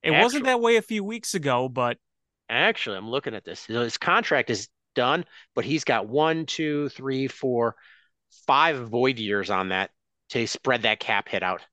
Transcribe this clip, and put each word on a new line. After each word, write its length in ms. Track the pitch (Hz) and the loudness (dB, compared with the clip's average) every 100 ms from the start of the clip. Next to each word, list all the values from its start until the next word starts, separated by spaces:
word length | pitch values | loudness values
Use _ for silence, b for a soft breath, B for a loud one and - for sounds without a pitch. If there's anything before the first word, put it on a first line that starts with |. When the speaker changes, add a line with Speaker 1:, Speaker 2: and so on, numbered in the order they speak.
Speaker 1:
It 80 | - | 2
wasn't 340 | 151 220 285 262 | 4 4 2 0
Speaker 2:
Actually 0 | |
Speaker 1:
that 160 | 247 | 2
way 160 | 233 233 | 4 4
a 40 | |
few 220 | - 220 | 2 -4
weeks 300 | 202 226 - 190 | -4 -8 -4 -2
ago, 340 | 139 123 127 | 0 0 0
but 280 | 127 120 120 _ _ _ _ - | 0 -2 -2 _ _ _ _ -4
Speaker 2:
Actually, 480 | 117 294 339 - 95 | 0 0 0 -6 -8
I'm 120 | 107 | -6
looking 260 | 131 139 110 | -6 -6 -10
at 100 | - | -12
this. 160 | 82 | -16
So 200 | - 113 | -6 -2
his 160 | 120 - | -2 -2
contract 520 | - 190 - 143 113 | 2 2 2 0 0
is 200 | 107 - _ _ - | -4 -6 _ _ -2
done, 300 | 123 156 170 B B - | 0 0 -4 B B -6
but 100 | 123 | -2
he's 180 | 151 | -2
got 240 | - 117 107 | 0 0 0
one, 380 | 135 156 160 160 | 2 2 0 -4
two, 440 | - 156 147 143 | -4 -2 -2 -4
three, 380 | - 135 131 135 | -6 -6 -4 -4
four, 480 | - 135 120 117 - b b b b _ _ - | -4 -2 0 0 -2 b b b b _ _ 2
five 400 | 139 160 143 117 | 4 4 2 -2
void 300 | 117 131 123 | 2 2 2
years 300 | 107 101 95 | -2 -2 0
on 200 | 95 95 | -2 0
that 220 | 92 98 _ _ _ _ | -2 -2 _ _ _ _
to 180 | 127 113 | -4 -4
spread 360 | - - 123 | -4 -2 0
that 160 | 110 107 | 2 0
cap 300 | - 104 - | 0 -2 -2
hit 140 | 101 | -4
out. 180 | 92 90 - | -2 -4 -8